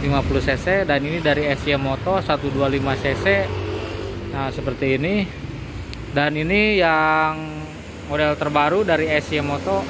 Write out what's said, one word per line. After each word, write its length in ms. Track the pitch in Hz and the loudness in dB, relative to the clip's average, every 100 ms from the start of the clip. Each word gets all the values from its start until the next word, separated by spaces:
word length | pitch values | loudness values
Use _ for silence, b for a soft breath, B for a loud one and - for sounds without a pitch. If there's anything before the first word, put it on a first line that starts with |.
lima 160 | 143 139 | 2 0
puluh 240 | - 139 | 2 0
cc, 400 | 131 131 175 190 | 2 0 0 0
dan 160 | 180 143 | 2 0
ini 240 | 143 170 | 0 0
dari 240 | 156 143 147 | 2 2 2
S 160 | 139 | 0
Y 160 | 147 139 | 0 0
Moto 400 | 139 131 135 190 | 0 -2 0 0
seratus 320 | - 147 139 | 0 0 0
dua 160 | 135 139 | 0 0
puluh 80 | 139 | 2
lima 160 | 135 135 | 0 0
cc. 480 | 139 131 190 196 190 - - - - - - - - 139 | 0 0 2 2 2 -4 -4 -6 -6 -6 -8 -8 -8 -6
Nah, 160 | 135 | -4
seperti 480 | 127 135 123 139 131 | -4 -6 -2 0 2
ini. 240 | 156 208 190 - - - - - - - - | 2 0 -2 -6 -10 -10 -10 -10 -10 -10 -4
Dan 240 | 143 147 151 | 0 0 0
ini 400 | 156 202 214 208 | 0 2 4 4
yang 640 | 170 156 156 156 156 156 156 156 156 - - - - | 4 4 4 4 2 -2 -8 -8 -10 -12 -12 -12 -4
model 240 | 147 151 147 | 0 2 2
terbaru 480 | 151 147 147 180 | 2 4 4 4
dari 240 | 202 160 156 151 | 4 2 2 0
S 160 | 147 | 0
Y 80 | 151 | -2
Moto 400 | 147 143 185 196 180 | -2 -2 0 -2 -2